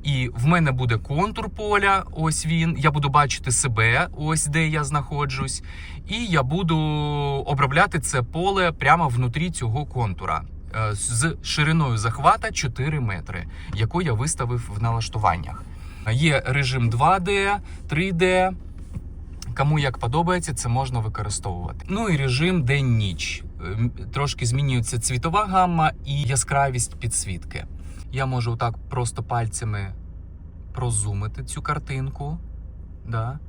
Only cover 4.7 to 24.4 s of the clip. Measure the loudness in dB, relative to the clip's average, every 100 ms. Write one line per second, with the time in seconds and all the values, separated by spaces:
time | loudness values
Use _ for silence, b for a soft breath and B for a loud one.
4.7 | 0 0 -2 -2 -2 -2 -2 -4 -4 B
5.7 | B B B -6 -4 0 2 2 2 2
6.7 | 2 2 0 0 0 0 -2 0 2 4
7.7 | 4 4 2 -2 -2 -2 0 2 4 2
8.7 | 2 4 6 4 2 0 0 -2 -2 -2
9.7 | -2 -2 -2 -2 -2 -2 -2 -4 -12 -8
10.7 | -2 -2 -2 -2 2 2 0 -6 0 2
11.7 | 4 2 2 0 0 2 2 0 -4 -6
12.7 | -4 -4 -2 -2 -4 -6 -10 -10 B B
13.7 | -2 0 0 0 0 0 -2 -2 -2 -4
14.7 | -2 0 0 -2 0 2 2 -4 -10 -12
15.7 | B B B -2 2 4 4 2 0 2
16.7 | 2 2 4 4 4 4 2 2 0 B
17.7 | B -4 -2 0 2 4 4 4 0 -12
18.7 | -14 -12 -12 -10 -12 -12 -12 -10 0 4
19.7 | 4 2 0 0 2 4 2 0 -4 0
20.7 | 0 2 0 -2 -2 -4 -4 -4 -4 -6
21.7 | -8 -4 -2 2 2 2 2 4 2 4
22.7 | 2 4 4 2 -2 -6 -6 -8 -10 -6
23.7 | 0 -2 -2 -6 -2 -2 0